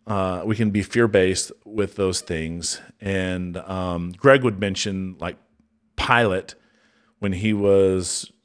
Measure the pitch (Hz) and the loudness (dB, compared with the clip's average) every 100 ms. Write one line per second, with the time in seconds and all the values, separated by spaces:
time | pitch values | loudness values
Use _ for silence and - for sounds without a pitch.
0 | - 101 92 90 98 113 107 101 92 120 | -6 -2 -2 -4 -4 0 0 0 0 2
1 | 117 101 92 92 - - 104 107 95 - | 4 6 4 0 -6 -12 -12 -4 -4 0
2 | 95 90 - 82 80 85 82 - - _ | -2 -2 -4 -6 -6 -6 -8 -10 -14 _
3 | 101 98 92 92 90 87 - 92 92 87 | -4 -2 -2 -4 -6 -10 -8 -6 -4 -4
4 | 87 87 139 135 123 95 101 92 104 95 | -6 2 6 6 4 0 -4 -4 -6 -6
5 | 92 90 85 - _ _ _ _ _ - | -8 -8 -10 -10 _ _ _ _ _ -6
6 | - 120 110 92 - - _ _ _ _ | 2 4 4 2 -4 -20 _ _ _ _
7 | _ - 101 92 110 104 101 98 95 92 | _ -8 -6 -2 0 2 4 4 4 2
8 | 87 - - _ | -2 -8 -10 _